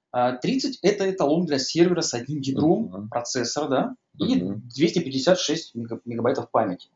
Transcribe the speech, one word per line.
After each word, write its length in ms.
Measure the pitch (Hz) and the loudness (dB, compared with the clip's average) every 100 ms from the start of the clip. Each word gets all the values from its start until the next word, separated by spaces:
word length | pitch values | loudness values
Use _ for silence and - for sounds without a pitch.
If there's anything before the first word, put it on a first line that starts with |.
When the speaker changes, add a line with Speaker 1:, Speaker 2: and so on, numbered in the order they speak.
| _ 123 | _ 0
Speaker 1:
А, 160 | 123 127 | 0 0
тридцать — 420 | 165 262 - - | 0 0 -2 0
это 280 | 175 - 190 | 2 2 0
эталон 340 | 190 143 165 | 2 2 2
для 140 | 170 139 | 2 0
сервера 420 | - 160 180 170 | 0 4 4 4
с 140 | 135 | -2
одним 240 | 120 131 151 | -4 -4 -4
ядром 460 | 127 131 151 202 | -2 2 4 4
Speaker 2:
Мгм. 240 | 190 95 107 | 0 -8 -6
Speaker 1:
процессора, 580 | 120 120 131 117 147 147 | -6 -4 -4 -4 -4 0
да, 260 | 135 233 - _ - | 0 0 -6 _ -4
и 120 | 196 262 | 0 0
Speaker 2:
Мгм. 260 | 92 107 - | -2 -6 -8
Speaker 1:
двести 280 | 131 170 180 | 0 2 2
пятьдесят 400 | 135 135 - 139 | -2 0 2 2
шесть 340 | - 165 - | 2 -4 -6
мега-, 260 | 117 117 113 | -10 -8 -10
мегабайтов 480 | 120 117 117 - 117 | -8 -2 -2 -2 -2
памяти. 340 | 123 101 92 - | 0 0 -4 -12